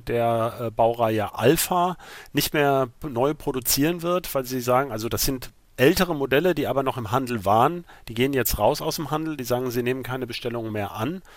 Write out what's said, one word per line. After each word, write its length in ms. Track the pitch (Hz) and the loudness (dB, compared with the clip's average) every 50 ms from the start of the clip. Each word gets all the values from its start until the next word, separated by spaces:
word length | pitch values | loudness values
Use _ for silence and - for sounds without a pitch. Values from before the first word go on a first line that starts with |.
| - | -6
der, 460 | - 120 117 117 117 117 113 113 120 120 120 | -2 0 0 2 2 2 0 0 -2 -4 -4
äh, 120 | 120 113 | -6 -4
Baureihe 640 | 113 - 117 113 117 117 117 110 110 107 101 - - | 0 2 2 2 2 2 0 2 2 0 -2 -2 -2
Alpha 640 | - 113 123 160 165 - - 185 175 175 180 170 - - - - - - - - | 2 4 4 4 4 2 0 2 2 2 0 -2 -4 -12 -18 -20 -20 -16 -6 -2
nicht 220 | 143 - - - | -2 -2 0 0
mehr 320 | 151 143 143 139 135 131 117 - - | 2 2 4 4 2 0 -2 -6 -10
p-, 100 | - 156 | -10 -6
neu 260 | 120 117 131 147 156 | -2 0 0 0 0
produzieren 640 | - - 147 - 190 - - - 139 143 160 180 170 | -2 -6 -6 -6 -4 -2 -2 0 2 2 2 0 -2
wird, 320 | 160 175 180 180 175 - - | -2 -2 -2 -2 -4 -4 -4
weil 120 | 139 127 | -4 -4
sie 140 | 123 131 127 | -4 -6 -4
sagen, 320 | 117 123 123 127 143 135 | 0 2 2 2 2 0
also 160 | 110 107 110 | -4 -6 -4
das 160 | 117 110 101 - | -4 -2 -2 0
sind 280 | - 135 123 - - - _ _ _ - | -2 -2 -4 -8 -12 -18 _ _ _ 0
ältere 380 | - 127 156 190 175 185 175 165 | 4 6 6 6 4 2 0 0
Modelle, 400 | 143 135 127 135 143 170 185 165 | -2 0 2 4 4 4 4 2
die 100 | 151 131 | 2 0
aber 160 | 101 127 139 | 0 0 0
noch 160 | 131 135 120 | 0 0 -2
im 140 | 127 113 92 | -4 -4 -2
Handel 340 | 117 135 131 120 123 110 90 | 0 0 0 -2 -4 -2 2
waren, 400 | 95 104 113 127 151 175 175 170 - - - - | 4 6 6 6 4 2 -2 -8 -14 -20 -18 -14
die 80 | - 113 | -6 -2
gehen 180 | 113 127 139 139 | 0 0 2 2
jetzt 240 | 131 113 - - | 0 0 0 0
raus 240 | - 104 120 151 147 | 2 2 2 2 2
aus 140 | 151 160 - | -2 -4 -4
dem 160 | - 156 131 | -4 -4 -4
Handel, 260 | 151 156 160 160 151 | -4 -4 -4 -4 -6
die 60 | 139 123 | -6 -4
sagen, 260 | 117 123 123 127 127 | -2 -2 -2 -2 -2
sie 140 | 117 123 120 | -2 -2 -2
nehmen 180 | 123 131 131 | -2 -2 -4
keine 240 | 120 123 127 131 127 | -4 -6 -6 -6 -6
Bestellungen 460 | 120 113 - - 123 117 117 113 110 | -8 -8 -8 -8 -6 -6 -6 -6 -6
mehr 220 | 107 104 101 101 - | -4 -4 -6 -6 -6
an. 280 | 104 110 143 185 190 - - - | -6 -4 -4 -6 -8 -12 -18 -20